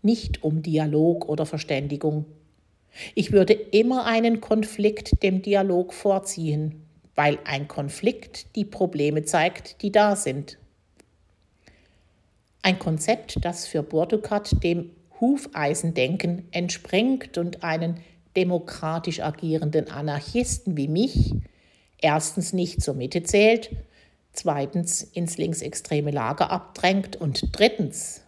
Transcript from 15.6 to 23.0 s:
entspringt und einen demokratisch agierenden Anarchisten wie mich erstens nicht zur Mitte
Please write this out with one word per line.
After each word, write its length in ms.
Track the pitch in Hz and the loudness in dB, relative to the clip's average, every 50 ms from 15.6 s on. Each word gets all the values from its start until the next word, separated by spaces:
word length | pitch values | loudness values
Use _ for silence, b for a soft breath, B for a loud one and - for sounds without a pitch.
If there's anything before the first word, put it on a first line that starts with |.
| 151 143 156 151 - 165 165 - 127 135 170 190 - 175 175 175 - - | 0 0 0 0 -2 -2 0 2 0 0 0 -2 -2 -2 -2 -4 -6 -8
entspringt 880 | - 175 175 175 - - - - - 190 226 262 269 262 - - - 175 | -6 -4 -4 -4 -6 -8 -8 -2 0 2 2 2 0 0 -4 -6 -6 -4
und 260 | 170 175 175 - - | -4 -4 -6 -6 -4
einen 380 | 170 160 165 170 165 170 165 B B B B B _ _ | -4 -2 -2 -2 -4 -4 -6 B B B B B _ _
demokratisch 840 | 190 185 180 180 170 170 - - - - 156 160 165 165 180 160 - | 0 2 2 0 -2 -2 -4 -12 -8 -6 -4 -4 -4 -4 -6 -6 -4
agierenden 680 | - 151 151 - - 165 160 160 160 156 151 160 - - | -4 -4 -4 -4 -4 -2 -2 0 0 2 0 0 0 0
Anarchisten 880 | - - 147 151 143 143 147 - - 240 247 240 - - - - 170 147 | -6 -8 -6 -4 -4 -6 -6 -4 -2 -2 -2 -2 -4 -4 -4 -4 -2 -2
wie 100 | 139 143 | -2 -2
mich 460 | 151 175 226 269 - - - - - 107 B B B B B B B B B B B B | 0 0 0 2 4 2 2 4 2 -4 B B B B B B B B B B B B
erstens 520 | - 151 147 156 151 - - - 175 - - | 2 2 4 4 0 -2 -4 -4 -4 -2 -2
nicht 280 | 185 175 165 - - | -2 -2 -2 -2 -4
zur 120 | - - 139 | -2 -2 -2
Mitte 300 | 151 | -4